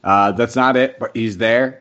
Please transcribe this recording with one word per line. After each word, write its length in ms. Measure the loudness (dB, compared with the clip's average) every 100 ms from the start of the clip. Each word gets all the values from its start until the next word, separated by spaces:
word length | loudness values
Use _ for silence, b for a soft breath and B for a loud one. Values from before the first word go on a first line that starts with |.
Uh, 280 | 0 2 2
that's 240 | 0 -2 0
not 200 | 2 2
it, 220 | 0 -4
but 160 | -10
he's 240 | -6 -6 -2
there. 420 | 0 0 -2 -6